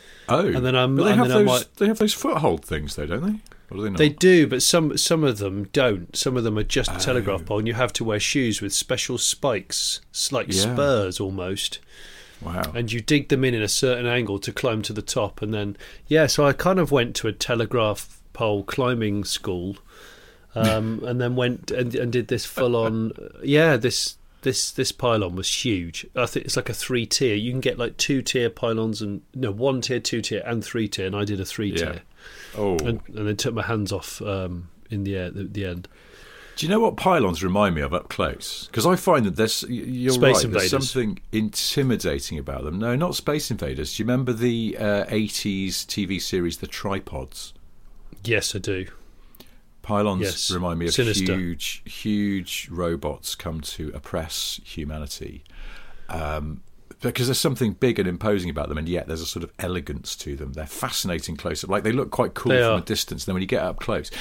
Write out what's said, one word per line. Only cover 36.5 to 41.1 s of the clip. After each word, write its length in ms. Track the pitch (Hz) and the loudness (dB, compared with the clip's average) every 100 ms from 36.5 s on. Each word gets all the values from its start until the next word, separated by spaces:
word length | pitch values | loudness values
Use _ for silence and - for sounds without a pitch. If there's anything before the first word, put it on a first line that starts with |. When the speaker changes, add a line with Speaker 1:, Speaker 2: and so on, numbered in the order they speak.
| - | -6
Speaker 1:
Do 80 | |
you 60 | 156 | 0
know 100 | 208 | 4
what 160 | 226 - | 4 2
pylons 480 | 185 175 101 82 | 4 6 4 2
remind 300 | 92 98 104 | 2 4 4
me 80 | 80 | 2
of 100 | 71 | 0
up 160 | 82 - | -2 -4
close? 640 | - 82 62 - - - | -2 -2 -2 -10 -10 -6
'Cause 140 | - 165 | 0 4
I 100 | 185 | 4
find 300 | - 151 104 | 6 4 4
that 100 | 87 | 2
there's, 260 | 110 - - | 2 0 -4
y-, 60 | |
you're 400 | 120 120 127 127 | -6 -4 -2 2
Speaker 2:
Space 220 | 127 135 127 | 6 6 6
Speaker 1:
right, 80 | 117 | 4
Speaker 2:
Invaders. 240 | 104 92 | 2 4
Speaker 1:
there's 200 | 135 135 | 2 0
something 280 | 131 110 | 0 0